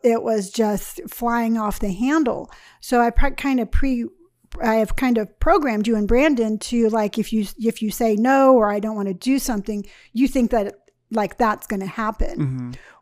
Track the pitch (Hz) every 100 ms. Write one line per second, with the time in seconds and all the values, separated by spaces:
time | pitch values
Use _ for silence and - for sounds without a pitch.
0 | 247 226 226 220 190 - 214 202 - -
1 | 339 - 240 233 233 226 214 - 202 180
2 | 247 311 269 - - - - _ - 247
3 | 233 233 277 269 277 262 226 - 269 254
4 | 233 - _ _ _ - 226 220 220 -
5 | 262 233 208 _ - 381 285 214 208 220
6 | 208 233 302 262 226 214 - 240 226 220
7 | 208 226 208 220 202 - 226 - 214 -
8 | 226 208 240 269 269 262 208 208 214 220
9 | 196 185 - 269 - 214 196 208 202 -
10 | _ 226 262 269 233 233 202 - _ _
11 | _ 220 202 - 233 214 - 202 190 -
12 | 220 220 - 339 143 131 123 127 - -